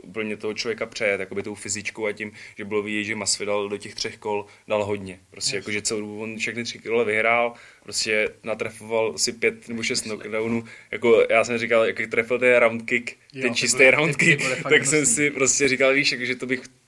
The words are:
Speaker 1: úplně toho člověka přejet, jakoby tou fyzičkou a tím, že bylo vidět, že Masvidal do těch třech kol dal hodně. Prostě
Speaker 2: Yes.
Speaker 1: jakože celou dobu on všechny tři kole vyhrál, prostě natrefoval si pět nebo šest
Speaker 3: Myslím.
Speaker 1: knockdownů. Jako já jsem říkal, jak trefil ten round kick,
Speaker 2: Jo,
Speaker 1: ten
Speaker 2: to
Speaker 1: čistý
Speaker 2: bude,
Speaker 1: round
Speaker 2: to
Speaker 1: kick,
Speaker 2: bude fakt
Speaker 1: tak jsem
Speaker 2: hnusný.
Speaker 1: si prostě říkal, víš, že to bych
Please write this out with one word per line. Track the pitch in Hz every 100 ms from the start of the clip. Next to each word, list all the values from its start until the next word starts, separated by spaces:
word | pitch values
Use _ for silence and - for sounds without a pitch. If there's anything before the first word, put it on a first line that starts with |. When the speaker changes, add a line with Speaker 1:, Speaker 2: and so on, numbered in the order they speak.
Speaker 1:
úplně | - 110 107 104
toho | 107
člověka | 107 120 110 113
přejet, | - 110 98
jakoby | 95 98
tou | 101 104
fyzičkou | 107 104 98 - 107
a |
tím, | 104 107 - - -
že | 101
bylo | 104
vidět, | 104 107
že | 104 110
Masvidal | 98 - 101 104 101
do | 104
těch | 104 -
třech | 113 -
kol | 110 104 101 - -
dal | 107
hodně. | 101 101 95 90 _
Prostě | - - 98
Speaker 2:
Yes. |
Speaker 1:
jakože | 95 104
celou | 101 110
dobu | 104 104
on | 110 110
všechny | 120 113
tři | 117 104
kole | 107 117 110
vyhrál, | 107 110 117 120 120 - -
prostě | - - 113 107 104 -
natrefoval | 113 110 113 - 107 113 113 -
si | 120
pět | 113 113 113 -
nebo | 117
šest | 113 123
Speaker 3:
Myslím. | 110 104
Speaker 1:
knockdownů. | 107 110 113 117 113 - -
Jako | 110 120 110 -
já | 113
jsem | 113 120
říkal, | 113 117 110
jak | 98 113
trefil | 120 113 123
ten | 127 120
round | 117 113 113
kick, | 123 117 - _
Speaker 2:
Jo, | 139
Speaker 1:
ten | 123
Speaker 2:
to | 120
Speaker 1:
čistý | 120 123
Speaker 2:
bude, | 131
Speaker 1:
round | 131 151
Speaker 2:
to | 143
Speaker 1:
kick, | 180 147
Speaker 2:
bude | 131 127
fakt | 143
Speaker 1:
tak | 147 139
jsem | 151
Speaker 2:
hnusný. | 135 -
Speaker 1:
si | 147
prostě | 127 131 - 139
říkal, | 127 135
víš, | 139 143 123
že | 123 127
to | 127
bych | 127 - _